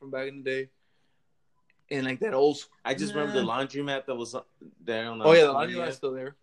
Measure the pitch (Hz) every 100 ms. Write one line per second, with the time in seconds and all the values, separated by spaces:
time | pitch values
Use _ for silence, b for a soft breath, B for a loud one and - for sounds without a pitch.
0 | 139 135 135 139 131 131 131 _ _ _
1 | _ _ _ _ _ _ _ _ _ 143
2 | 131 127 220 131 143 143 - _ 117 139
3 | 151 147 147 131 117 120 135 139 143 139
4 | 131 123 117 120 - _ - - 85 113
5 | 117 113 131 165 147 135 160 175 170 131
6 | 139 131 131 147